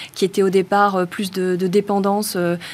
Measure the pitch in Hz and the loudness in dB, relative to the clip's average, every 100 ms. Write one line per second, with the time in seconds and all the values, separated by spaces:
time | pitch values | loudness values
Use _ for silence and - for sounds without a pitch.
0 | - - 190 190 196 190 180 202 202 190 | -14 -2 -2 2 2 2 2 2 2 2
1 | 180 - 196 185 185 180 190 196 202 202 | -2 -4 -6 -4 -2 0 2 2 2 0
2 | 196 202 208 196 175 170 175 | 0 0 -2 -2 -2 -2 -8